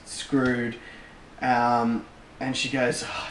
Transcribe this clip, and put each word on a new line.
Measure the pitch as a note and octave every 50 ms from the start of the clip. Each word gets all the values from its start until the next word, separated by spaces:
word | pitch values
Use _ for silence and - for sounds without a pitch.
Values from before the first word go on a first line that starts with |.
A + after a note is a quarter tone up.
| -
screwed. | - - - - - C#3+ C3+ B2+ B2+ B2 A#2+ A#2+ A#2 A#2+ - - - - - - - - - - - - -
Um, | C3 B2+ B2 B2 A#2+ A#2+ A#2+ A#2 A#2 A#2 A#2 G#2+ - - - - - - - -
and | C3 C3 B2
she | - - B2+
goes, | C#3 C3 B2 A#2+ - - -
"Oh, | - - - - -